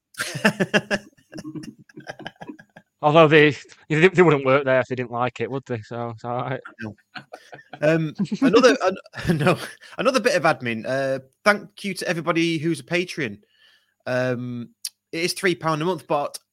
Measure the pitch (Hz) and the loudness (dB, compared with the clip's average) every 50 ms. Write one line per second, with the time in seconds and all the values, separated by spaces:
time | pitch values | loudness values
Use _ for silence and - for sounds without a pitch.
0 | _ _ - - - - 339 143 - 208 202 - 190 - - 202 - - 202 196 | _ _ -12 -12 -10 -10 -8 -2 -2 -2 0 -2 -4 0 -2 -2 -2 -2 -8 -8
1 | - - _ _ _ _ - 302 - 311 311 - - - - _ - _ - - | -8 -12 _ _ _ _ -18 -14 -14 -12 -12 -12 -14 -16 -20 _ -20 _ -20 -20
2 | - - - - - - _ - - - - - - _ _ - _ _ _ - | -18 -18 -16 -14 -14 -16 _ -16 -20 -20 -20 -20 -20 _ _ -20 _ _ _ -2
3 | 147 151 147 143 160 147 151 156 151 151 131 - - - - _ _ - 156 151 | 0 4 8 8 8 8 8 8 6 6 4 -2 -12 -20 -20 _ _ -2 0 4
4 | 165 190 185 160 185 160 151 139 135 131 135 143 143 131 131 127 120 - 127 120 | 4 4 6 6 6 6 6 4 4 2 2 2 4 2 2 2 2 0 -4 -6
5 | 127 110 120 117 123 123 - - 117 101 127 139 131 - 123 110 104 - 120 117 | -6 -6 -4 -4 -4 -4 -4 -4 -6 -6 -6 -8 -6 -6 -8 -8 -8 -10 -10 -8
6 | 120 117 113 113 - 120 120 123 127 131 131 120 - - - - 113 107 101 _ | -8 -10 -10 -10 -10 -8 -6 -6 -6 -6 -8 -8 -10 -16 -16 -14 -14 -14 -14 _
7 | _ _ - - - - - - - - - - - - - - 147 151 165 165 | _ _ -20 -20 -20 -20 -20 -20 -20 -20 -20 -20 -20 -18 -8 -2 0 0 2 0
8 | 160 151 - - 202 - 220 - 269 262 190 240 262 240 214 - - 190 196 - | -2 -4 -4 -6 -6 -6 -2 0 2 4 6 6 6 6 4 4 0 -4 -4 -4
9 | - - - 123 - - 175 143 147 180 160 - - - - - - - - - | -12 -18 -14 -8 -2 -2 0 2 2 2 0 0 -4 -14 -16 -20 -20 -16 -6 -2
10 | 185 254 262 254 208 240 165 180 139 160 151 - 127 117 113 110 104 - 131 135 | 0 0 0 2 0 2 0 2 2 2 0 0 -2 -6 -4 -4 -4 -4 -4 -2
11 | 135 135 135 135 - _ _ _ - 208 208 - 180 - _ - - 196 180 - | -2 -2 -4 -4 -6 _ _ _ 0 0 0 0 -2 -14 _ -12 -10 -8 -8 -6
12 | - - 175 170 147 165 180 165 170 170 165 151 147 170 160 135 127 - 170 175 | -4 -4 -4 -4 -2 -2 0 0 0 0 0 -2 -2 -4 -4 -4 -6 -4 -4 -4
13 | 185 175 - 170 143 110 101 101 _ _ _ _ _ _ _ _ _ _ _ _ | -4 -4 -6 -6 -6 -6 -8 -10 _ _ _ _ _ _ _ _ _ _ _ _
14 | - 127 127 127 127 127 123 120 123 123 120 120 117 - _ _ - - _ _ | -8 -4 -2 -2 -2 -2 -4 -4 -6 -10 -10 -10 -12 -14 _ _ -16 -16 _ _
15 | _ - - 165 170 175 - - 190 190 170 175 156 160 156 151 156 180 185 151 | _ -12 -8 -4 -4 -4 -4 -2 -2 -2 -2 0 -2 -2 -2 0 -2 -2 -4 -4
16 | - - 165 143 143 - - - _ _ | -4 -4 -2 -2 -2 -4 -8 -14 _ _